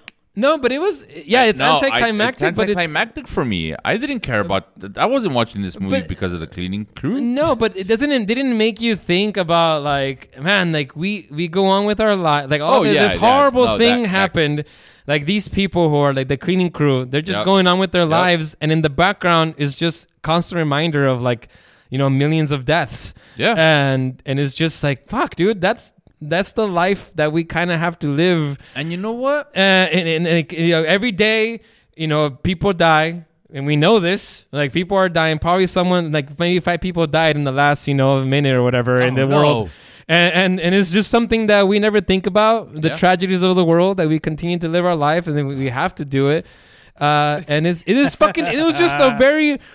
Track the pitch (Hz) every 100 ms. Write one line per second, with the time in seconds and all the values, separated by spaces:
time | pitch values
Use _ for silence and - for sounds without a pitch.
0 | - - _ 196 269 311 247 269 381 302
1 | - - 302 233 339 254 285 302 269 240
2 | 233 208 226 254 160 202 214 190 170 151
3 | 226 - 247 - 131 92 78 - - 175
4 | 285 247 - 110 92 98 - - 98 101
5 | 190 269 208 123 113 101 95 85 95 175
6 | 80 87 92 87 80 - 90 101 107 -
7 | 135 254 233 254 311 240 220 185 190 226
8 | 285 269 196 233 269 226 220 208 233 208
9 | - 175 208 196 165 170 165 156 143 139
10 | 135 135 - - 160 202 175 156 143 147
11 | 185 208 - 147 170 180 190 196 208 208
12 | 220 196 160 147 135 147 151 262 - 151
13 | 202 - 220 269 285 247 240 214 233 247
14 | 220 190 190 170 147 147 147 - - _
15 | - 147 143 208 - 190 196 175 165 147
16 | 143 135 131 139 175 185 175 175 147 131
17 | 127 139 165 190 185 196 180 180 190 180
18 | 165 160 180 170 156 - 156 160 156 135
19 | 180 202 180 165 160 151 143 131 165 160
20 | - _ - 170 - 175 156 143 170 147
21 | 135 127 123 120 - _ _ _ - 131
22 | 139 135 143 160 147 143 127 160 135 -
23 | - - - - 160 208 160 147 139 131
24 | 131 127 - 135 139 - 160 - 147 135
25 | - 226 330 - 185 214 185 240 - _
26 | _ - 147 170 196 - 214 170 185 196
27 | - - 151 160 165 165 175 165 170 165
28 | 147 143 180 170 147 139 - 127 160 175
29 | 214 233 269 294 285 175 196 185 185 170
30 | 165 160 170 170 156 165 165 165 160 196
31 | 240 185 214 220 220 226 _ _ _ -
32 | 160 151 147 127 180 185 202 175 165 156
33 | 160 170 165 _ _ 139 143 147 165 226
34 | 170 - - - - 139 143 165 180 196
35 | 185 165 160 156 170 180 185 190 180 180
36 | 160 151 143 147 175 180 175 170 180 170
37 | 160 156 160 147 143 135 147 143 - 139
38 | 135 135 131 139 143 127 123 123 120 123
39 | 127 131 135 147 147 117 92 - - -
40 | - 165 175 170 185 185 165 196 180 185
41 | 202 233 233 226 220 208 196 208 214 208
42 | 185 190 190 190 214 226 175 156 156 151
43 | 180 185 185 185 185 185 170 165 185 190
44 | 156 156 - 151 170 175 165 175 180 170
45 | 147 170 165 147 139 139 135 123 180 -
46 | 143 135 139 143 - - - - - -
47 | 147 147 147 147 156 151 165 170 - 240
48 | 285 - 302 330 - 277 330 302 339 285
49 | 262 220 262 302 302 277 -